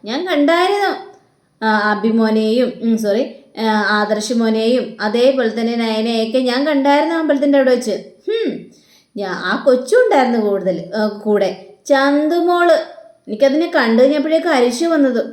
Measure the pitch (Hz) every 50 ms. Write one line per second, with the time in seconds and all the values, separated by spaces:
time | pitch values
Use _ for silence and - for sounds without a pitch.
0 | - 202 226 294 359 370 339 285 294 294 330 349 359 381 403 403 403 370 - -
1 | - - - - _ _ _ _ _ _ _ _ 220 220 214 214 202 214 208 202
2 | 196 226 220 226 220 220 220 220 220 214 220 247 247 - - - - 233 226 214
3 | 220 208 202 226 277 - - - - _ _ - 226 220 220 214 208 196 214 208
4 | 208 202 214 214 214 - 247 226 226 220 220 220 220 233 254 247 - - - -
5 | 202 214 208 233 247 269 269 262 240 220 214 233 226 226 233 233 233 226 220 220
6 | 220 233 233 220 226 226 220 254 262 247 240 254 285 311 302 277 269 285 285 294
7 | 311 320 330 330 320 294 285 269 285 285 277 277 262 254 247 240 - 220 190 -
8 | - - - _ _ 359 440 453 440 285 190 - 165 - _ _ _ _ _ _
9 | _ _ _ 208 202 185 175 - - 185 208 247 - 285 254 247 - - 403 494
10 | 494 440 415 285 254 233 240 233 208 202 202 196 170 190 185 185 170 170 - 220
11 | 214 214 208 202 - 214 208 202 202 185 190 - - - - _ _ - 285 269
12 | 269 285 285 294 302 311 339 349 330 349 349 349 349 339 320 320 - - - -
13 | - - - _ _ - 214 214 277 277 262 311 339 330 - 302 240 226 226 226
14 | 254 277 302 302 277 311 311 320 - 349 311 254 240 247 233 - 330 339 330 302
15 | 277 262 240 226 - -